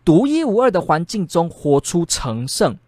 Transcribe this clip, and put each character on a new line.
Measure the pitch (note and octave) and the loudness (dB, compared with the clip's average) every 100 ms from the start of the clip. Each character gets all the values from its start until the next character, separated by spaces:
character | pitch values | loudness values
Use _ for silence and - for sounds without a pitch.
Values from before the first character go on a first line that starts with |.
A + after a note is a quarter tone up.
独 | - D#3+ C#4 | 2 4 4
一 | D#4 | 0
无 | D4+ G#3 | 0 2
二 | B3+ | 2
的 | F#3 | 2
环 | E3 D#3 | 0 -2
境 | E3+ G#3+ E3 | -2 -6 -4
中 | F3 E3+ | -2 -2
活 | - D3 C#3 | -4 0 0
出 | - F3 E3 | 0 -2 -2
成 | - C3 A2+ B2+ | -4 -6 -6 -6
圣。 | - F3 - | -2 -2 -2